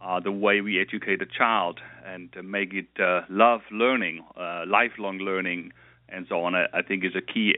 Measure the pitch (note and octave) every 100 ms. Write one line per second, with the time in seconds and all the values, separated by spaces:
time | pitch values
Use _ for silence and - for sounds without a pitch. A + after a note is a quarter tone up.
0 | F#2+ F2+ F#2 G2+ G#2 G2+ G#2 F#2 F#2+ G#2+
1 | - F#2+ F#2 - A#2+ A2 F2 E2+ - -
2 | F#2+ F#2 F2 F#2+ F#2 G2+ F#2+ F#2+ E2+ -
3 | F#2 F2+ E2+ F#2+ A#2 A#2 - G#2+ B2 B2+
4 | F2+ D#2+ D#2 - F2 E2+ E2+ G2+ A#2+ A2+
5 | G2+ F#2+ G2 F#2+ F#2 F2 E2+ - - _
6 | - F#2 F2 F2+ F2 F2+ F2 F2+ F2+ F#2+
7 | F2+ F#2 - A#2 G#2